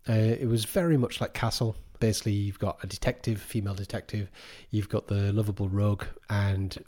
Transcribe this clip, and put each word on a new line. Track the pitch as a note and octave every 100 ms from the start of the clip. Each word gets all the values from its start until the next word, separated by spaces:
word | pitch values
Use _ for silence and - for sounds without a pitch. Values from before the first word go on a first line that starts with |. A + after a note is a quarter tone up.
| -
Uh, |
it | A2 A2 A#2 B2
was | A2+ G#2+
very | G3+ E3+ D3
much | B2 -
like | -
Castle. | - A2+ - A2+ - - -
Basically, | A2+ G#2 A2+
you've | G2+ G2+ F#2+
got | G2 -
a | F#2+
detective, | - C3 B2 - G#2+
female | - A2+ G2+
detective. | F#2+ G2 G#2+ - G#2+ F#2+ - - - -
You've | G#2+ F#2
got | G#2 -
the | G2+ G2+
lovable | G2+ G#2 G2 G2
rogue, | G2 G#2 G2+ - - -
and | G2+ G2+ G2 F#2+ -